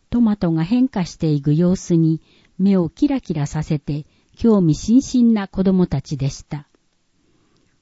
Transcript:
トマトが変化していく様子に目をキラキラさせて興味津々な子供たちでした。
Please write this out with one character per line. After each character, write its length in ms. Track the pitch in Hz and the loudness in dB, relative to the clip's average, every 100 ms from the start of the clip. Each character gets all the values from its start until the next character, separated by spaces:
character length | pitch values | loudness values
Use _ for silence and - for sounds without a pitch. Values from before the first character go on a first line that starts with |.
| _ | _
ト 100 | 240 | 0
マ 160 | 226 208 | 0 0
ト 160 | 175 | 0
が 120 | 160 | -2
変 220 | 165 247 262 | 0 0 0
化 200 | 214 170 | -2 -6
し 100 | - | -4
て 120 | 160 | -2
い 120 | 147 | 0
く 140 | 143 | 0
様 220 | 151 180 185 | 2 2 0
子 200 | - 170 | 0 2
に 240 | 160 160 - _ _ - | 2 -2 -8 _ _ -2
目 180 | 190 190 | 0 2
を 140 | 165 | 0
キ 180 | - 294 | -2 -2
ラ 140 | 269 | -2
キ 100 | - | -4
ラ 140 | 156 151 | -6 -4
さ 160 | 156 | -6
せ 160 | 151 156 | -4 -6
て 260 | - 147 - _ _ _ | -4 -8 -10 _ _ _
興 240 | 233 208 | 2 4
味 140 | 170 | 2
津 260 | 143 190 240 | 0 2 0
々 300 | - 254 233 | 2 2 2
な 160 | 220 196 | 2 -2
子 160 | - | -2
供 220 | 190 185 180 | 0 2 0
た 160 | 143 | -2
ち 160 | - 143 | -6 -6
で 100 | 139 | -6
し 140 | - | -8
た。 260 | - - - _ _ _ _ _ _ _ _ _ _ _ | -12 -14 -14 _ _ _ _ _ _ _ _ _ _ _